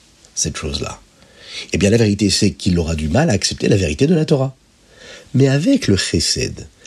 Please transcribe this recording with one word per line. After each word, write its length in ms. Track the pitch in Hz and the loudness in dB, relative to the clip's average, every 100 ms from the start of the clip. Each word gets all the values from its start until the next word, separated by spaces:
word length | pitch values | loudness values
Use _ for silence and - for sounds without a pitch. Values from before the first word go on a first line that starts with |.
| _ _ - | _ _ -14
cette 220 | - 78 69 | -6 -6 -6
chose-là. 440 | 76 69 - - _ _ - - - - - | -8 -8 -10 -12 _ _ -20 -20 -18 -16 -6
Eh 60 | 87 | 0
bien, 120 | 98 | 0
la 60 | 117 | 2
vérité, 320 | 107 98 101 | 2 2 0
c'est 220 | - 101 | 2 0
qu'il 260 | - 95 87 | 0 0 0
aura 160 | 78 80 | 0 -2
du 120 | 78 | 0
mal 220 | 104 165 | 0 0
à 20 | |
accepter 360 | 101 - - 117 | 0 -2 -2 0
la 80 | 101 | 2
vérité 320 | 82 71 143 | 0 0 2
de 60 | 165 | 2
la 80 | |
Torah. 320 | 156 143 131 - _ _ _ - - - - | 2 0 0 -6 _ _ _ -20 -20 -20 -4
Mais 140 | 123 135 | 2 4
avec 400 | 143 208 277 - | 4 2 2 2
le 100 | 95 | 0
chesed, 720 | - 85 - - - - - _ | 0 -2 -2 -2 -4 -8 -16 _